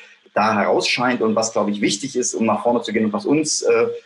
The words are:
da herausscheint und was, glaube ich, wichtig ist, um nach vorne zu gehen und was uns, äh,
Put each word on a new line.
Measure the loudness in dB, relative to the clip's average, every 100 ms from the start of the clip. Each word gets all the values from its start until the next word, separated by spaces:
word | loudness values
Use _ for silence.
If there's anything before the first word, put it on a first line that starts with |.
| -20 -20 _
da | -2 0 2
herausscheint | 2 2 0 0 0 0
und | 0 0
was, | 0
glaube | -2 -2
ich, | 0
wichtig | -2 -2 -4 -4
ist, | -2
um | 0 0
nach | 0
vorne | 0 0
zu | 0
gehen | -2 0
und |
was | 0 0
uns, | 0 0 0
äh, | 2 2 2 -2